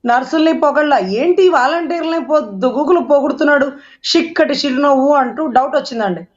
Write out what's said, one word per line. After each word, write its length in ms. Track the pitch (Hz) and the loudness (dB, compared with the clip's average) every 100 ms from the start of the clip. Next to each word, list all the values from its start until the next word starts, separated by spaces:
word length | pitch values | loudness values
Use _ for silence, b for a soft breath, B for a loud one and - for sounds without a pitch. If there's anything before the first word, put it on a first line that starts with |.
| 240 | 0
నర్సుల్ని 540 | 240 254 320 320 320 | 0 0 0 2 2
పొగళ్ళ. 340 | 294 277 302 | 2 2 2
ఏంటి 560 | 262 190 208 330 359 370 | 0 0 -2 0 4 4
వాలంటీర్లని 760 | 320 254 339 320 339 320 330 254 | 4 0 -2 -4 -6 -4 -6 0
పొద్దుగూకులు 760 | 302 220 190 247 226 294 349 | -2 -2 -4 -4 -2 0 0
పొగుడుతున్నాడు, 720 | 247 285 277 - 302 285 277 277 B B - 339 | 2 0 0 0 2 2 0 -6 B B -2 -2
చిక్కటి 380 | 330 - 302 | 0 0 0
చిరునవ్వు 600 | 277 285 254 285 269 277 | 0 -2 0 2 2 2
అంటూ 320 | 294 247 220 311 | 2 0 -4 0
డౌట్ 300 | 247 269 285 | 0 0 -2
వచ్చిందండి. 520 | 269 233 202 165 180 | -4 -4 -4 -4 -10